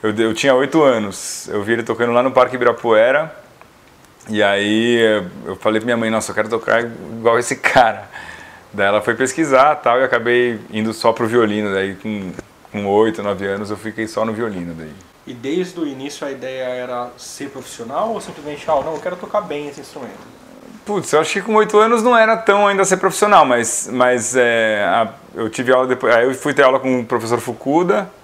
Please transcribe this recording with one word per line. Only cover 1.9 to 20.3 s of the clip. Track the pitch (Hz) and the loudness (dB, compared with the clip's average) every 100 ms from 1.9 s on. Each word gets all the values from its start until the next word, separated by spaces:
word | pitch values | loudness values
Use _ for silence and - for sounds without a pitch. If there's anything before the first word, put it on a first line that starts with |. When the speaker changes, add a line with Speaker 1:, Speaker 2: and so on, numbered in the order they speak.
| 113 120 | -2 0
Speaker 1:
lá | 120 | 2
no | 131 | 2
Parque | 127 123 127 | 4 2 2
Ibirapuera, | 120 113 117 107 117 139 160 - - _ - _ _ _ _ _ - | 0 0 2 4 4 2 -2 -12 -20 _ -20 _ _ _ _ _ -6
e | 107 | 2
aí | 101 101 104 107 117 120 | 4 4 2 2 2 4
eu, | 113 107 90 - - | 4 2 -2 -12 -12
eu | 92 | -4
falei | 110 110 | -2 0
pra | 113 | 0
minha | 117 | -2
mãe, | 110 | 0
"Nossa, | 110 107 | -2 -2
eu | 107 | -4
quero | 107 | -2
tocar | 113 - 113 | -4 0 0
igual | 120 117 82 113 113 120 | 0 -10 -14 -2 2 2
esse | 123 135 | 0 -4
cara." | - 131 117 101 104 - - - - - - | 0 4 4 2 -12 -18 -18 -18 -20 -20 -14
Daí | 101 98 | -2 2
ela | 104 | 2
foi | 110 | 0
pesquisar | 113 127 - 156 131 143 147 | 0 -2 0 0 2 2 0
e | |
tal, | 123 123 | 0 2
e | |
acabei | 127 123 117 120 123 110 - | 2 0 0 0 0 -4 -8
indo | 107 110 | -6 -4
só | 110 117 | 0 -2
pro | 113 113 | 0 0
violino, | 120 110 104 104 | 2 2 0 -2
daí | 98 98 92 | -2 -4 -6
com, | 107 107 92 - - _ - | -10 -10 -10 -14 -18 _ -14
com | 107 101 | -8 0
oito, | 104 110 107 | 2 2 0
nove | 101 95 98 | -6 -6 -6
anos | 98 104 | -6 -8
eu | 104 | -10
fiquei | 110 101 110 | -10 -8 -6
só | - 110 | -4 -4
no | |
violino | 107 113 95 85 | -4 -6 -6 -10
daí. | 80 78 76 - _ - | -12 -16 -18 -20 _ -20
Speaker 2:
E | 123 | -12
desde | 127 170 180 170 | -6 -6 -6 -8
o | 151 | -10
início | 131 139 - 143 | -8 -12 -10 -12
a | |
ideia | 135 127 131 | -10 -12 -8
era | 127 127 123 123 120 - | -8 -8 -8 -8 -10 -14
ser | - - 135 | -20 -14 -14
profissional | 135 - - 117 147 220 | -14 -18 -16 -8 -4 -4
ou | 208 | -6
simplesmente, | - 156 147 143 - | -10 -14 -12 -10 -2
"Ah, | 151 | -2
não, | 147 | -2
eu | 151 | -8
quero | 185 175 | -8 -10
tocar | - 127 | -6 -6
bem | 175 147 147 | -4 -8 -10
esse | - | -14
instrumento"? | 131 147 117 95 - | -18 -16 -16 -16 -20